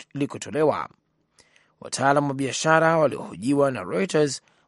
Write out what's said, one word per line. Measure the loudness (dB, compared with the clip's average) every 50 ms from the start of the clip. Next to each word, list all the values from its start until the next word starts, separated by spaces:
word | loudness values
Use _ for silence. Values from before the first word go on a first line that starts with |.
| -20 _ -6
ilikotolewa. | -4 -4 -4 -4 -10 -12 -6 -2 2 2 2 2 0 -4 -8 -12 _ _ _ _ _ _ _ _ _ _ _ _ _ _ _ _ _
Wataalam | -12 -10 -4 0 2 4 4 4 2
wa | 0 -2
biashara | -2 -4 -4 -4 -2 2 2 4 4 4 4 4
waliohojiwa | 4 2 2 0 -4 -8 -12 -12 -6 -2 0 2 2 2 2
na | 0 -4 -6
Reuters | -6 -4 -4 -2 0 2 2 2 0 -2 -6 -12 _ _ _ _